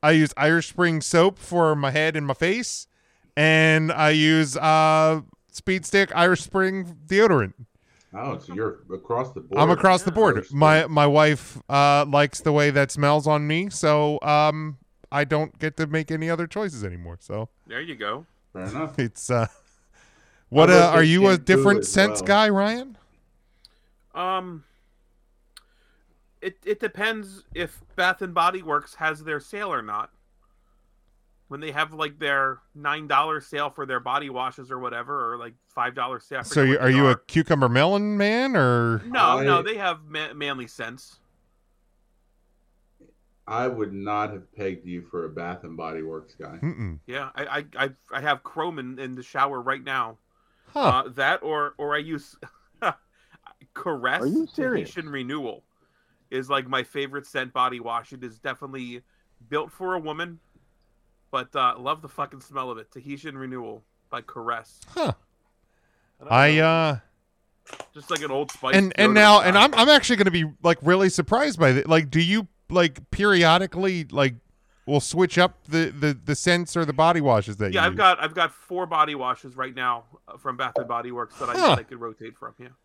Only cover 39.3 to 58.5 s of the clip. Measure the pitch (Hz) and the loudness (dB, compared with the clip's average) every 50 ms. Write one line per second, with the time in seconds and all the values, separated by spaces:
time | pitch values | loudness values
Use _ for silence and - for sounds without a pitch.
39.3 | - 135 139 139 180 170 170 202 220 214 202 185 170 156 156 151 151 156 156 156 | 2 2 2 2 2 2 0 -2 -8 -4 -4 -6 -6 -6 -10 -12 -10 -10 -10 -10
40.3 | 117 147 147 143 139 131 123 110 - - 120 113 120 131 - - _ _ _ _ | -10 -10 -8 -8 -8 -8 -10 -14 -12 -14 -14 -14 -14 -18 -20 -20 _ _ _ _
41.3 | _ _ _ _ _ _ _ _ _ _ _ _ _ _ _ _ _ _ _ _ | _ _ _ _ _ _ _ _ _ _ _ _ _ _ _ _ _ _ _ _
42.3 | _ _ _ _ _ _ _ _ _ _ _ _ _ _ 92 _ _ _ _ _ | _ _ _ _ _ _ _ _ _ _ _ _ _ _ _ _ _ _ _ _
43.3 | _ _ _ - 107 120 127 131 120 110 107 98 98 98 98 104 104 104 107 104 | _ _ _ -8 -6 -4 -4 -4 -4 -6 -8 -8 -8 -12 -8 -6 -6 -6 -6 -6
44.3 | 101 95 90 _ _ - 104 95 90 85 - 90 87 87 85 _ - 87 82 80 | -8 -14 -18 _ _ -10 -8 -8 -8 -10 -12 -12 -12 -12 -14 _ -10 -10 -10 -10
45.3 | 76 85 85 87 90 90 - 82 82 80 82 80 80 80 80 80 80 78 78 _ | -10 -12 -12 -12 -12 -14 -14 -18 -14 -12 -12 -12 -10 -10 -12 -12 -12 -14 -16 _
46.3 | _ _ 80 71 78 85 135 160 156 - 113 95 82 76 _ - 123 139 139 135 | _ _ -20 -18 -14 -8 -8 -8 -8 -8 -10 -10 -10 -12 _ -12 -12 -12 -12 -12
47.3 | - - 143 143 135 147 147 147 _ - 135 139 131 _ _ _ - 135 135 151 | -10 -12 -10 -8 -8 -8 -8 -10 _ -6 -6 -6 -6 _ _ _ -12 -6 -4 -4
48.3 | 143 135 _ - - 160 156 175 170 147 127 127 131 127 135 127 127 127 123 - | -4 -4 _ -14 -8 -8 -8 -8 -8 -10 -12 -14 -14 -14 -14 -14 -14 -14 -16 -12
49.3 | - 139 135 143 143 127 120 127 131 135 127 135 135 131 120 113 113 _ _ _ | -4 -2 -2 -2 -2 -6 -6 -6 -6 -6 -6 -8 -6 -6 -6 -8 -10 _ _ _
50.3 | _ _ _ _ _ _ _ _ _ 294 277 - 127 127 135 127 123 131 135 139 | _ _ _ _ _ _ _ _ _ 0 2 2 2 2 0 -4 -6 -2 0 0
51.3 | 175 190 - 147 156 151 147 143 - - 147 147 147 151 147 160 160 143 143 - | 0 -2 -4 -6 -4 -4 -4 -4 -6 -8 -6 -4 -4 -4 -4 -6 -10 -10 -10 -14
52.3 | - _ - - _ _ _ _ _ _ - 190 - _ _ _ _ _ _ _ | -20 _ -20 -20 _ _ _ _ _ _ -6 -6 -6 _ _ _ _ _ _ _
53.3 | _ _ _ - _ _ - _ _ - - 185 160 131 117 127 135 175 - 139 | _ _ _ -20 _ _ -20 _ _ -10 -8 -8 -6 -4 -4 -2 -2 -2 -2 -2
54.3 | 185 320 320 320 - - 277 254 247 151 87 - - 175 160 151 143 139 127 123 | -2 -2 -4 -4 -6 -6 -6 -4 -4 -6 -6 -8 -12 -14 -12 -10 -10 -10 -8 -8
55.3 | 143 151 139 117 - - _ _ _ _ _ _ _ _ _ _ _ _ _ _ | -8 -8 -8 -10 -12 -12 _ _ _ _ _ _ _ _ _ _ _ _ _ _
56.3 | 127 131 131 131 143 139 131 127 135 131 123 - _ 143 139 135 135 143 139 - | -10 -8 -6 -4 -4 -4 -4 -4 -4 -6 -6 -6 _ -8 -8 -8 -10 -14 -16 -10
57.3 | - 139 131 127 _ 131 127 127 123 120 117 120 117 117 117 _ 139 131 123 120 | -8 -8 -8 -6 _ -2 -2 -2 -2 -8 -10 -8 -8 -8 -10 _ -20 -16 -16 -18
58.3 | 110 110 _ 139 | -18 _ _ -12